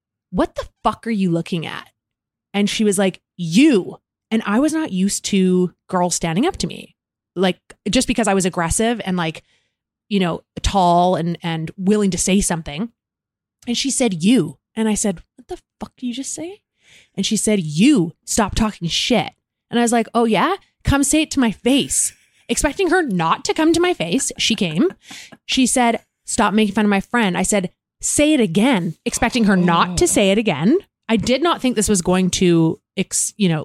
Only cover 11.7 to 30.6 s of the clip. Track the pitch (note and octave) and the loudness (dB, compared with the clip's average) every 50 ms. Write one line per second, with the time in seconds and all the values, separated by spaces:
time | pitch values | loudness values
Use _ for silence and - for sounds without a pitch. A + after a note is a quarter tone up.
11.7 | - - F#3 F#3+ G#3+ G#3+ G#3 G3 F3 F3+ - G3+ F#3 G3+ F#3+ - F#3 E3 D#3+ D3+ | -8 -2 0 2 2 2 2 0 0 -2 0 0 2 2 2 0 -2 -4 -6 -8
12.7 | C#3+ C#3+ C#3 - _ _ _ _ _ _ _ _ _ _ _ _ _ _ _ A#3+ | -8 -8 -8 -10 _ _ _ _ _ _ _ _ _ _ _ _ _ _ _ -6
13.7 | A#3+ - - C#4 A3+ - C4 A#3 F#3 D#3+ D#3+ G#3 C4 A#3 - D#3+ C#3 _ _ _ | -4 -4 -4 -2 -2 0 0 0 0 0 2 4 4 4 2 0 -6 _ _ _
14.7 | - A3 A3 A3 G#3 - - G#3 F#3 E3 - _ _ - B3 - C4 - _ _ | -6 -4 -2 0 0 0 -2 -4 -4 -6 -10 _ _ -20 -18 -18 -18 -18 _ _
15.7 | _ - G#3 - _ _ B3+ B3 A#3 B3+ C4+ - - - D#4 F4+ G4+ - _ _ | _ -18 -18 -18 _ _ -10 -8 -8 -8 -10 -10 -10 -10 -12 -12 -14 -16 _ _
16.7 | _ _ _ _ - - _ _ _ - G3 - A3 G3+ - A3 G#3+ G3+ D#3+ D#3 | _ _ _ _ -20 -20 _ _ _ -6 -4 -2 -2 -2 0 0 0 0 -2 -2
17.7 | D3 D#3 G#3 D4 D4+ A3 D#3+ E3 - _ _ - - - G#3 F#3 - - A3 G#3+ | 0 4 4 4 4 4 2 -2 -6 _ _ -4 -2 -2 -2 0 0 -2 -2 -2
18.7 | - - E3+ D#3+ - - - - B3 G3+ C#3+ - - _ _ _ _ _ _ - | -2 -6 -6 -6 -4 -4 -2 0 0 0 0 -4 -8 _ _ _ _ _ _ -6
19.7 | A3 A#3+ A#3+ A3+ A#3+ A#3 A3 - - A#3 A#3 A#3 G#3+ F3 A3+ D#4 G4 - _ _ | -2 -2 0 2 0 0 0 0 0 0 2 2 2 2 0 0 -2 -4 _ _
20.7 | _ _ - - C#4 C#4 C#4 - - D#4 D#4 - - C#4 B3+ A3+ F3+ - - A#3+ | _ _ -2 0 0 2 2 2 0 0 0 0 -2 0 0 0 -2 -2 0 0
21.7 | C#4 C4+ D3 C3 - - - - - _ _ _ _ _ _ - A#3+ - - D4 | 2 2 0 -2 -2 -4 -4 -4 -6 _ _ _ _ _ _ -6 -2 -2 -2 -2
22.7 | C4+ - G4 E4 E4 F#4 E4+ C4 F#3+ F3 D#3+ E3 G#3 B3 - - G#4 - D#4 D#4+ | 0 0 0 2 2 2 0 0 0 0 0 0 -2 -2 -2 -2 0 2 2 2
23.7 | E4 E4+ F4 F4+ F4 - D#3 E3+ G3 C4+ - - - - - - A3 - G#3+ E3 | 2 2 2 0 0 -2 -2 -2 -2 -2 -2 -4 -6 -4 -2 -2 0 0 -2 -2
24.7 | D3+ F3 D4 F#4+ - _ _ - - - - - - - _ - - C4+ C4 A3+ | 0 0 0 0 -2 _ _ -20 -20 -20 -20 -20 -20 -18 _ -4 0 0 2 2
25.7 | - B3+ A#3+ A#3 A3+ - _ _ _ _ _ - - - G#3+ G3+ F#3 G#3+ A3 G3 | 2 2 2 2 0 -2 _ _ _ _ _ -4 0 0 0 2 2 2 2 2
26.7 | F#3+ A3+ G#3 G#3 G3+ G3 - - - A#3+ A3 F#3 F3 F3+ F#3 - G#3+ G3+ F3+ F3 | 2 0 2 2 2 0 -2 -2 -2 -2 0 0 -2 -2 -2 0 0 -2 -2 -4
27.7 | _ _ _ _ _ - - - - - D4 D4+ D#4 C4+ A3+ E3 D#3+ F#3+ G#3 C#4 | _ _ _ _ _ -10 -8 -4 0 2 2 2 2 2 2 0 2 2 2 2
28.7 | C4+ F#3 E3 E3 D#3 _ - A#3 - - B3+ A3+ - B3 A3+ G3 G3+ F3+ F3+ F3 | 2 0 -2 -4 -8 _ -8 -8 -4 -2 -2 0 0 2 2 4 4 4 4 4
29.7 | E3+ E3+ G#3+ F#3 F3+ D#3+ F4+ E4+ - C4 G#3 F#3+ G3 A3 A#3 F#3 D#3 B2+ | 2 2 0 0 0 0 0 2 2 2 2 4 2 2 0 0 -2 0